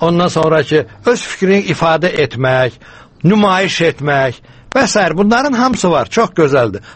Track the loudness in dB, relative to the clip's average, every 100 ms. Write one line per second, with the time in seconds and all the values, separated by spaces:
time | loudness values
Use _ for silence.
0 | -2 0 0 0 2 0 2 -2 -2 -4
1 | -2 -2 -4 -4 0 0 0 -2 0 0
2 | 0 -2 -2 -2 0 0 0 -4 -18 -20
3 | -20 -2 2 2 2 0 -2 0 -2 -2
4 | -2 0 -2 -4 -16 -20 -6 -2 0 0
5 | 0 0 2 2 0 0 0 0 0 0
6 | 0 -2 -2 0 2 2 0 -4 -14